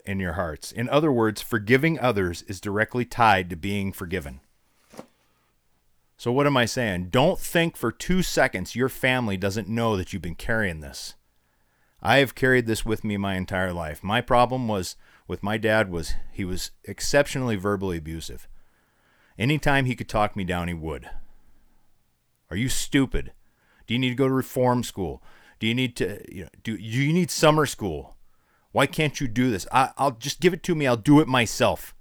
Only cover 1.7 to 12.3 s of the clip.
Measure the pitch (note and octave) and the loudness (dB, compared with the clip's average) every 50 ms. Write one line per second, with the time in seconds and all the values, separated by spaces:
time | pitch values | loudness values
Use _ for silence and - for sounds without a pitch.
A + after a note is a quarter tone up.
1.7 | B2 C3+ C#3+ E3 E3 C#3 A#2+ B2+ A2+ G2+ F#2+ F2 E2+ - - - G2+ F#2+ - G#2+ | 4 4 4 2 0 2 0 0 2 2 0 0 -2 -6 -10 -12 -12 -8 -6 -4
2.7 | G2 G#2 A2 - - B2 A#2+ - - - A#2 A2 G2+ F#2+ F#2+ F2 F2+ E2 D2+ G2+ | -2 0 0 0 0 -4 -4 -4 0 4 6 6 6 4 2 -2 -6 -6 -4 -4
3.7 | G2+ G2+ G2 G2 F#2 - G2 F2 F2 F#2 D2+ C#2+ B1 C2+ - _ _ _ _ _ | -2 -2 -2 -4 -6 -6 -6 -6 -6 -6 -6 -8 -12 -16 -20 _ _ _ _ _
4.7 | _ _ _ _ - - - _ _ _ _ _ _ _ _ _ _ _ _ _ | _ _ _ _ -20 -20 -20 _ _ _ _ _ _ _ _ _ _ _ _ _
5.7 | _ _ _ _ _ _ _ _ _ _ - A#2+ B2 C3+ C#3 D3 C#3+ B2+ A#2+ A2+ | _ _ _ _ _ _ _ _ _ _ -4 0 2 2 2 4 4 4 2 2
6.7 | - C3 A#2+ G#2+ F#2 F2 F2 F2+ F#2 B2+ C3+ F3 F#3 - - - - E3+ E3 E3 | 0 -2 -2 -2 -2 -2 -4 0 2 4 4 4 2 0 -4 -2 0 0 0 0
7.7 | - - - A#2 - - - - C#3 - - - - D#3+ C#3 C3 - - F2+ - | -2 -4 -4 -4 -4 -4 -2 0 0 0 0 0 2 2 2 2 0 -4 -8 -6
8.7 | - A#2 B2+ C3 - - - C3 B2+ B2+ B2 G#2+ G2 F#2 G2 G2+ F#2+ A2+ G2+ F2 | -4 -2 -2 -2 -2 0 0 2 2 2 0 -2 -2 -2 -2 -2 -2 -4 -4 -4
9.7 | A2+ A#2 A#2 A2+ A2 F#2+ F2+ - - F#2+ D#2+ F2 D#2+ - - - A#2 A2 G#2+ F#2 | -2 0 0 0 0 0 -2 -4 -6 -8 -6 -8 -8 -8 -4 -2 -2 0 0 -2
10.7 | E2 D#2 D2 C#2+ - - - - - - _ _ _ _ _ _ _ _ _ _ | -4 -6 -12 -14 -14 -14 -14 -14 -16 -18 _ _ _ _ _ _ _ _ _ _
11.7 | _ _ _ _ _ _ - - A#2 C#3 C#3 A#2+ | _ _ _ _ _ _ 2 4 6 6 4 4